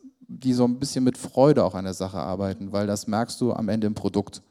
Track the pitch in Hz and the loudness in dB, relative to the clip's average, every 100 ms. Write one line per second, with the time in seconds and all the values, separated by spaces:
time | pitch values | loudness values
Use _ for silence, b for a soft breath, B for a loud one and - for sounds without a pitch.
0 | - _ - 120 127 123 123 127 139 135 | -20 _ -18 -4 0 4 4 2 -4 0
1 | 127 - - - 139 135 92 92 95 90 | 0 0 -2 4 6 6 2 0 -6 -4
2 | 95 98 71 92 98 92 98 101 104 107 | -6 -4 -4 -2 -2 -4 -4 -2 0 -2
3 | - 104 120 - 123 - 107 110 107 107 | -2 -2 -2 -2 -2 -2 -2 0 -2 -2
4 | 101 104 - - - | -2 -2 -4 -10 -20